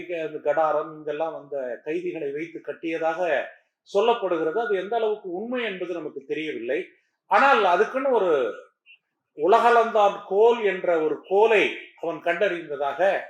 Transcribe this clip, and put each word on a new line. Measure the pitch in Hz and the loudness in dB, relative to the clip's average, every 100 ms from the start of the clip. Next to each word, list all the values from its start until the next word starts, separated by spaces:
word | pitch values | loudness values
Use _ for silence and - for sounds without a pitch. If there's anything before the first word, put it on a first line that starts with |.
| 170 170 | -8 -8
அந்த | 156 151 | -8 -4
கடாரம், | 147 147 156 151 160 | -2 0 2 0 -4
இங்கெல்லாம் | 156 151 147 160 147 | -10 -8 -6 -6 -6
வந்த | 143 139 127 113 | -10 -8 -8 -8
கைதிகளை | 151 175 175 170 143 | -8 -6 -6 -6 -8
வைத்து | 143 165 160 | -8 -10 -12
கட்டியதாக | - - 165 160 160 175 175 131 101 - _ _ _ | -12 -10 -8 -2 -2 -2 -2 -2 -4 -14 _ _ _
சொல்லப்படுகிறது. | 202 233 233 190 165 160 202 | 2 2 2 0 -2 -2 -2
அது | 226 190 | -2 -4
எந்த | 190 226 | -2 -2
அளவுக்கு | 220 214 190 | -2 -2 -6
உண்மை | 175 233 254 | -8 -6 -6
என்பது | 220 185 175 | -6 -6 -8
நமக்கு | 170 151 139 | -8 -8 -10
தெரியவில்லை. | 131 147 156 120 117 156 - _ _ _ _ | -6 -4 -6 -6 -4 -4 -6 _ _ _ _
ஆனால் | 202 277 247 190 | 4 6 4 4
அதுக்குன்னு | 180 220 262 277 | 4 2 0 0
ஒரு | 233 185 143 113 - - _ _ _ _ _ _ - | 2 2 2 0 -6 -16 _ _ _ _ _ _ -2
உலகளந்தான் | 165 220 233 233 220 214 202 190 - | 4 6 6 4 4 4 4 2 -2
கோல் | 196 233 233 | 4 4 4
என்ற | 208 185 180 165 | 0 0 0 0
ஒரு | 156 143 - | 0 -2 0
கோலை | 196 226 208 127 - - _ | 4 4 4 2 -2 -14 _
அவன் | 165 156 | -8 -4
கண்டறிந்ததாக | 170 175 202 175 156 139 139 139 190 151 | -4 0 -2 -2 -8 -6 -4 0 0 0